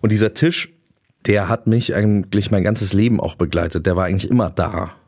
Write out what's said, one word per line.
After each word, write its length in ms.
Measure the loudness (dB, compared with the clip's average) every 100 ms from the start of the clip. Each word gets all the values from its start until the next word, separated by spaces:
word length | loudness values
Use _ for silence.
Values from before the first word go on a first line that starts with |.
Und 100 | 2
dieser 220 | 2 0
Tisch, 400 | 2 0 0 -8 _ _ _ _ _ 0
der 240 | 0 2
hat 160 | -2 0
mich 280 | 0 0
eigentlich 560 | 0 2 2 0 -2 0
mein 140 | 0
ganzes 300 | 0 0 0
Leben 260 | 2 2 0
auch 140 | -2
begleitet. 500 | -4 -2 -2 -2 -2
Der 100 | -2
war 120 | 0 0
eigentlich 240 | -2 0
immer 180 | 0 0
da. 440 | -2 -4 -4 -8 -12